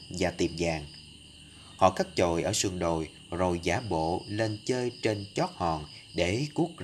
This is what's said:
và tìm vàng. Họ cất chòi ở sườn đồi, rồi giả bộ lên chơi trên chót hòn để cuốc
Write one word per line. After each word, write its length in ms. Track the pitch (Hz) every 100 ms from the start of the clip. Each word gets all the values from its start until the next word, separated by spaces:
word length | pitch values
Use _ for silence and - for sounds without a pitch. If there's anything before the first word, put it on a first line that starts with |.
| -
và 220 | 90 87
tìm 240 | - 82 82
vàng. 280 | 85 78 73 - - - - - - - - -
Họ 140 | 92
cất 180 | 92 190 -
chòi 260 | 87 82
ở 100 | 87
sườn 260 | 107 104 90
đồi, 300 | 85 80 78 - -
rồi 300 | 85 92 87
giả 180 | 87 87
bộ 440 | 113 82 80 90 -
lên 300 | 104 110 107
chơi 280 | - 127 123 -
trên 220 | 113 104 101
chót 160 | - 175
hòn 300 | - 87 78 76 - -
để 320 | 85 87 110 147
cuốc 160 | - 170 -